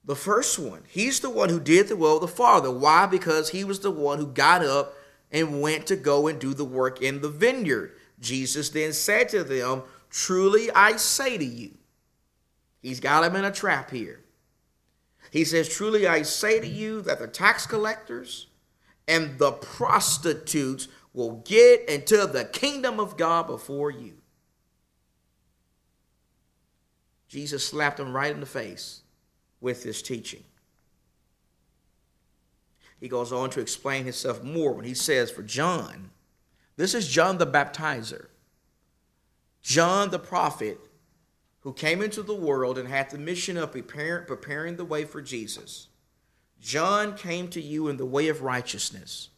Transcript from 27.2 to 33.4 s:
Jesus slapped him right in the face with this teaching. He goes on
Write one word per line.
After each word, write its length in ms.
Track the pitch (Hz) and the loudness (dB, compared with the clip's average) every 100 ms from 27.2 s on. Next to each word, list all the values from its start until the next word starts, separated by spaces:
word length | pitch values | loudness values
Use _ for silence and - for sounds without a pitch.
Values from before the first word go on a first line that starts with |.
| _ | _
Jesus 380 | 139 143 139 - | -12 -8 -6 -6
slapped 340 | 147 147 143 | 0 -2 -2
him 140 | 135 | -6
right 180 | 127 147 | -4 -4
in 100 | 147 | -6
the 40 | 139 | -10
face 560 | 135 107 98 - - _ _ _ _ _ _ | -10 -10 -12 -16 -18 _ _ _ _ _ _
with 240 | 123 117 | -8 -6
this 180 | - 107 | -8 -10
teaching. 420 | - 120 - - _ _ _ _ _ _ _ _ _ _ _ _ _ _ _ _ _ _ _ _ _ _ _ _ _ _ | -10 -10 -10 -18 _ _ _ _ _ _ _ _ _ _ _ _ _ _ _ _ _ _ _ _ _ _ _ _ _ _
He 80 | 127 | -6
goes 240 | 123 120 | -4 -4
on 180 | 127 | -4